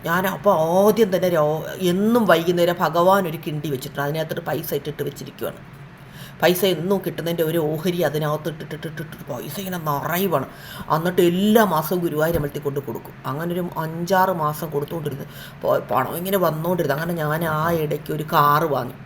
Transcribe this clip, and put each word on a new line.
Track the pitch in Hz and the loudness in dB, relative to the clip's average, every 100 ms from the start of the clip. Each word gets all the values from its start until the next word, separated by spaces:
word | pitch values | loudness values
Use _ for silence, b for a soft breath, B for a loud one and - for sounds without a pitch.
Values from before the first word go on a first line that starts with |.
| 160 | 0
ഞാൻ | 175 190 | 0 0
അപ്പോൾ | 185 202 170 160 180 | 2 2 4 4 6
ആദ്യം | 208 214 208 | 6 6 4
തന്നെ | 180 180 | 4 2
രോ-, | 170 151 156 - - 180 | 4 2 0 -4 -2 0
എന്നും | 180 214 240 202 | 2 4 4 6
വൈകുന്നേരം | 165 170 175 170 175 | 4 4 4 2 2
ഭഗവാൻ | 170 170 180 196 180 | 2 4 6 6 2
ഒരു | 156 | -4
കിണ്ടി | 165 151 151 | -6 -6 -6
വെച്ചിട്ടുണ്ട്, | 147 143 - 143 | -8 -8 -6 -4
അതിനകത്തോട്ട് | 156 156 170 156 | -4 -4 -6 -4
പൈസ | 156 160 147 | -6 -4 -4
ഇട്ടിട്ട് | 147 147 143 | -6 -6 -8
വെച്ചിരിക്കുവാണ്. | - - - 98 - - - - - B B B - | -8 -16 -8 -10 -10 -18 -20 -20 -20 B B B 0
പൈസ | 165 180 196 | 2 2 0
എന്നും | 151 175 196 | 0 0 -2
കിട്ടുന്നതിൻ്റെ | 185 160 160 170 160 | -2 -6 -6 -2 0
ഒരു | 165 151 | 0 -2
ഓഹരി | 156 185 175 151 | -2 -2 0 0
അതിനകത്ത് | 151 156 151 165 | 0 -2 -2 -4
ഇട്ടിട്ടിട്ടിട്ടിട്ട് | 151 147 151 160 151 156 - - | -8 -12 -10 -10 -10 -12 -14 -12
പൈസ | 123 - - | -10 -10 -10
ഇങ്ങനെ | 190 180 151 | -8 -6 -4
നിറയുവാണ്. | 143 143 175 196 147 - B B B B 156 | -2 -2 -2 0 0 -2 B B B B 0
എന്നിട്ട് | 175 180 175 | 2 4 4
എല്ലാ | 180 208 214 208 | 4 6 6 6
മാസവും | 156 156 180 | 2 0 -2
ഗുരുവായൂർ | 170 147 156 165 | 0 0 0 0
അമ്പലത്തിൽ | 147 147 143 | -2 -4 -4
കൊണ്ട് | 139 135 | -4 -6
കൊടുക്കും. | 113 - - 131 | -10 -12 -12 -8
അങ്ങനെ | 139 170 175 | -6 -4 -4
ഒരു | 175 - | -4 -6
അഞ്ചാറ് | 160 165 170 190 185 175 | -8 -6 0 4 4 2
മാസം | 151 151 160 | -2 -2 -4
കൊടുത്തുകൊണ്ടിരുന്ന് | 147 143 170 147 135 147 B B B | -4 -4 -6 -6 -8 -12 B B B
പ-, | - 135 - | 0 0 0
പണം | 117 127 170 | -2 0 -4
ഇങ്ങനെ | 185 196 170 | -2 0 0
വന്നുകൊണ്ടിരുന്നു. | 156 165 180 160 143 | 0 -2 -2 0 -2
അങ്ങനെ | 165 170 | -2 -2
ഞാൻ | 151 156 165 156 | -2 0 0 0
ആ | 160 170 | 0 0
ഇടയ്ക്ക് | 151 151 - 151 | -2 -4 -4 -6
ഒരു | 156 | 0
കാറ് | 165 147 147 160 | 4 6 4 2
വാങ്ങി. | 135 127 - | 0 -4 -10